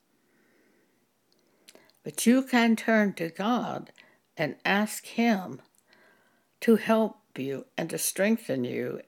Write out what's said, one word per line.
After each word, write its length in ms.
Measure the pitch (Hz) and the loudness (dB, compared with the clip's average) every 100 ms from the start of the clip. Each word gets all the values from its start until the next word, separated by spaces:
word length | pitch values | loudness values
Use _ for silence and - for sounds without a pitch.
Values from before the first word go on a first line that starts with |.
| _ _ _ _ _ _ _ _ _ _ _ _ _ _ _ _ - - _ _ | _ _ _ _ _ _ _ _ _ _ _ _ _ _ _ _ -20 -20 _ _
But 240 | - - 226 | -12 0 4
you 160 | 262 | 4
can 320 | 269 240 233 | 4 2 4
turn 380 | 220 - 220 208 | 2 2 2 2
to 140 | - 165 | -2 -8
God 640 | - 208 240 147 135 - _ - _ _ - | -4 -2 -2 -4 -8 -12 _ -20 _ _ -6
and 200 | 147 - | -6 -2
ask 400 | - 196 214 - | 0 0 0 -6
Him 560 | - - 233 196 180 139 _ _ _ _ _ _ _ _ _ - | -8 0 2 2 -2 -14 _ _ _ _ _ _ _ _ _ -2
to 160 | - 214 | 4 4
help 420 | - 220 214 - _ - | 4 2 2 -4 _ -10
you 300 | 135 131 - - | -8 -8 -10 -8
and 140 | 165 | -6
to 80 | 156 | -4
strengthen 640 | - - 208 226 - 135 | -4 0 2 2 0 -4
you 380 | 123 123 123 - | -2 -4 -6 -8